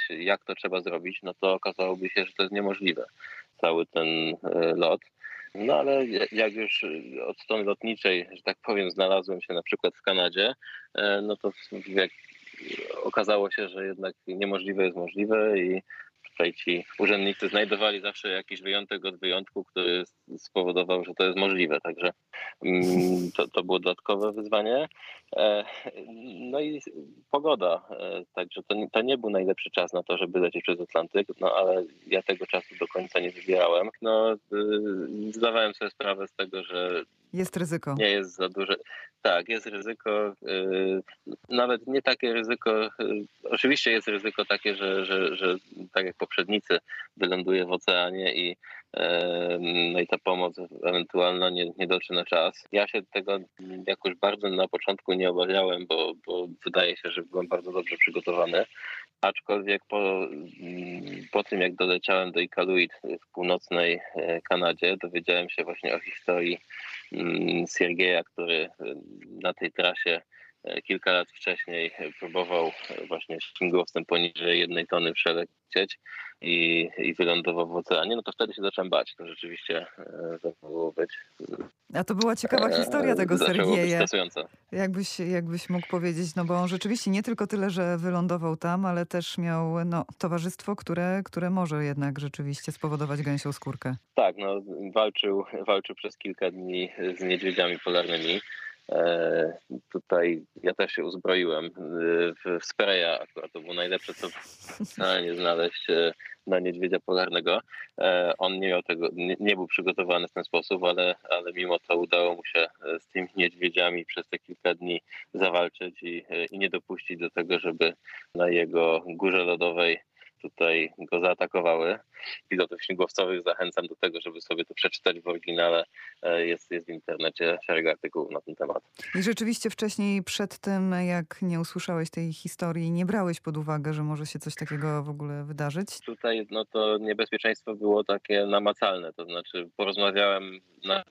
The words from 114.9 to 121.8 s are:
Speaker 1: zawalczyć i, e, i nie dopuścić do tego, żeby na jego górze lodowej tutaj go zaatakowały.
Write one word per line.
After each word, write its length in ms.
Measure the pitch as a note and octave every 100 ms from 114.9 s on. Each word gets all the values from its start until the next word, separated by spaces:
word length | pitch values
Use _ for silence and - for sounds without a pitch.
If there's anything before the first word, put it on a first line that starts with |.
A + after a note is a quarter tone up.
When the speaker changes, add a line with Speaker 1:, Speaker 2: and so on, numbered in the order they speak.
| E2+ _ - -
Speaker 1:
zawalczyć 680 | F2+ F#2 F2 F2 - F2+ -
i, 220 | F2 E2+ -
e, 160 | E2+
i 140 | E2+ F#2+
nie 120 | G2
dopuścić 500 | F2+ - F#2 - F2
do 100 | E2+
tego, 280 | - E2+ F2
żeby 340 | F2 E2 E2 E2 - - -
na 140 | F2 F2
jego 540 | F2 E2 E2+ E2 E2 F2
górze 380 | E2+ F#2+ F2+
lodowej 560 | F2 E2+ F2 E2+ E2+ E2 _ _ - _
tutaj 500 | E2+ - E2 E2 D#2 -
go 220 | - F2
zaatakowały. 800 | F#2 F2+ F2+ F#2 E2+ E2